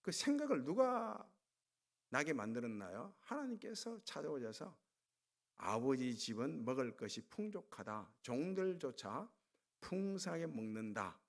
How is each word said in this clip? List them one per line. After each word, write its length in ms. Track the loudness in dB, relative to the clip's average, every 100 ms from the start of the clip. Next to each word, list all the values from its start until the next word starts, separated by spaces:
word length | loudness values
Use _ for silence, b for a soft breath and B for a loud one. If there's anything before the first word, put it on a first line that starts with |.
그 100 | 0
생각을 520 | 2 4 4 4 4
누가 640 | 4 4 6 4 0 -6 -12 _ _ _ _ _ _ _ _
나게 240 | 2 4
만들었나요? 800 | 2 2 0 -2 -4 -4 -6 -8 -12
하나님께서 840 | -4 -2 -2 -4 -4 -6 -6 -6
찾아오셔서 720 | -8 -4 -2 -2 -2 -6 -10 -12 _ _ _ _ _ _ _ -4
"아버지 580 | 2 4 4 4 2
집은 480 | 0 -2 0 0 0
먹을 300 | 0 2 0
것이 260 | -2 -6 -6 -6
풍족하다. 800 | -4 -4 -4 -8 -10 -6 -6 -6 _
종들조차 1080 | -2 0 2 2 2 0 -4 -4 -4 -4 -6 _ _ _ _ _
풍성하게 680 | -2 0 0 0 -2 0 -2
먹는다." 720 | -2 -2 -2 -2 0 -2 -4